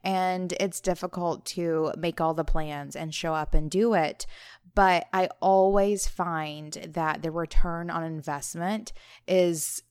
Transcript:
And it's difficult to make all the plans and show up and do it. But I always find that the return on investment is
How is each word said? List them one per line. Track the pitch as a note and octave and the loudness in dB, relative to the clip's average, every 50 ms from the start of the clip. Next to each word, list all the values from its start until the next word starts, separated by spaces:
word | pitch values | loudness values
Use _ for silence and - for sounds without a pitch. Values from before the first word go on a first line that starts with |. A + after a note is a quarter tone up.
| - | -4
And | F#3+ F#3+ F#3 F#3 F#3 F#3 F#3 F#3 F3 F3 - | -2 -2 0 0 0 -2 -2 -4 -4 -2 -2
it's | G3 G3 F3 - | -2 -4 -4 -4
difficult | - F#3+ F3 - - F3+ - F3+ F3 E3+ D#3 - _ | -2 -2 -2 -2 -4 -8 -6 -4 -4 -2 -4 -4 _
to | - - - E3+ E3 D#3+ D#3+ D#3 D#3 - | -10 -6 -4 -2 -2 0 0 0 -2 -4
make | - D#3+ E3+ D#3+ - | -4 -4 -4 -2 0
all | E3 D#3+ D#3+ | -2 0 0
the | D#3+ D#3+ | 0 0
plans | - - D#3+ D#3 D3+ D3 C#3+ C#3+ C#3 - | 0 0 0 0 -2 -6 -10 -10 -10 -10
and | - D#3+ D#3+ D#3 | -10 -10 -8 -8
show | - - E3 D#3+ | -6 -4 -4 -2
up | D#3 D3+ - - | -2 4 6 6
and | D#3 D3+ D3+ | 6 6 4
do | - F#3 A3 A#3 A3 | 0 2 2 4 4
it. | F#3 D#3 D3 - _ - - - - - - - _ _ F3+ _ | 2 2 0 -2 _ -10 -12 -12 -14 -20 -20 -20 _ _ -4 _
But | G3+ G3 F#3+ F3+ E3+ - _ - | 4 4 6 4 2 0 _ -2
I | F#3+ F#3 - - _ | -2 -2 -2 -4 _
always | - F#3+ F#3+ F#3+ F#3+ G3 G3 G3+ G3 G3+ G#3 F#3+ - - | 2 4 6 6 6 6 4 4 4 2 0 0 -2 -4
find | - - F3+ F3 E3+ D#3+ D#3 D3+ D3 D3+ D3+ D3+ D3+ - - E3 | -2 -2 -4 -4 -4 -6 -6 -8 -10 -12 -12 -14 -14 -14 -14 -8
that | D3+ E3+ D#3+ D#3 D3+ - D3+ | -4 -2 -2 -2 -2 -2 -4
the | D#3+ | -4
return | D#3 E3+ E3 D#3 - - - F3+ E3+ E3+ E3+ F3 | -4 -4 -6 4 6 6 6 6 2 -6 -6 -6
on | E3 E3 E3 | -6 -6 -6
investment | E3 D#3+ D#3 D3 - D3 C#3+ - - - E3 E3+ F#3 G#3+ G#3+ G#3+ - - - - - - - _ | -6 -8 -8 -6 -6 -8 -8 -8 -10 -8 -6 -4 -4 -4 -6 -8 -12 -16 -16 -18 -20 -20 -20 _
is | - F#3 F#3 F3+ F3 E3+ D#3+ - - - - _ _ | 0 2 4 4 4 2 -2 -4 -8 -8 -10 _ _